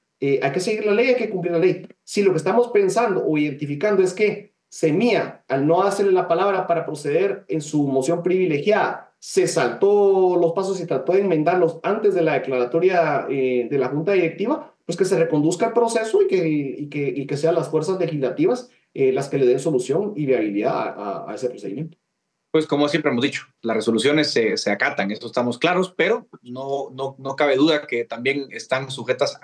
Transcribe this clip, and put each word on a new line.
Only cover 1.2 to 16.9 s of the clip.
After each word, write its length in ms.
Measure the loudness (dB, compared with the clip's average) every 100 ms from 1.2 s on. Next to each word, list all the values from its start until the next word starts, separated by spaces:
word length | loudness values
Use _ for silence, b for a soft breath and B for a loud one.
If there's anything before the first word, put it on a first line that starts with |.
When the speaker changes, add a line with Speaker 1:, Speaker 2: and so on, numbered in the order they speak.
| 0
Speaker 1:
cumplir 240 | -4 -2
la 60 | 2
ley. 280 | 2 0 -6 -20
Si 180 | -6 0
lo 100 | 2
que 60 | 2
estamos 300 | 2 2 2
pensando 580 | 2 2 2 0 0 0
o 120 | 0
identificando 640 | -2 -4 -6 -4 0 2
es 100 | 2
que 400 | 2 0 -2 -10 _ _
Semilla, 800 | -2 0 2 2 2 -2 -8 -6
al 180 | -2 2
no 160 | 2
hacerle 300 | 2 2 2
la 160 | 2 2
palabra 400 | 2 2 0 0
para 180 | -2 -2
proceder 600 | -6 -2 0 0 -2 -6
en 140 | -6
su 260 | -2 0 0
moción 340 | 0 0 0
privilegiada, 920 | 0 0 2 0 2 2 2 -4 -12 _
se 300 | -4 0 2
saltó 920 | 2 0 2 4 4 4 4 4 4
los 140 | 2
pasos 280 | 0 -4 -4
y 60 | -4
trató 280 | -4 0
de 80 | 2
enmendarlos 580 | 2 2 2 2 2 0
antes 300 | -4 0 2
de 80 | 2
la 120 | 2
declaratoria, 960 | 0 0 -2 0 2 2 4 2 0 -2
eh, 380 | -2 0 0 0
de 80 | 0
la 100 | 0
Junta 240 | -2 0
Directiva, 640 | 2 0 -2 -2 -4 -6 _ -6
pues 120 | -2
que 80 | 0
se 120 | 2
reconduzca 500 | 2 2 2 0 0
el 60 |
proceso 480 | 2 2 0 0 2
y 60 | 2
que, 480 | 2 0 0 -2 -8
y 100 |
que, 200 | -8